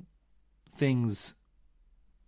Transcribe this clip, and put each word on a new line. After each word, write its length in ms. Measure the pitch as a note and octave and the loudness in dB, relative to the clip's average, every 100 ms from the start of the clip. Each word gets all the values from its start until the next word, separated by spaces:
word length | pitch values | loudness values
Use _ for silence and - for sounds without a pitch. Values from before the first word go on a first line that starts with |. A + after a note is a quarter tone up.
| - _ _ _ _ _ - | -20 _ _ _ _ _ -14
things 640 | - C#3 B2+ A#2 G2 - - _ _ - _ - - - - | -2 2 2 2 -2 -6 -10 _ _ -20 _ -20 -20 -20 -20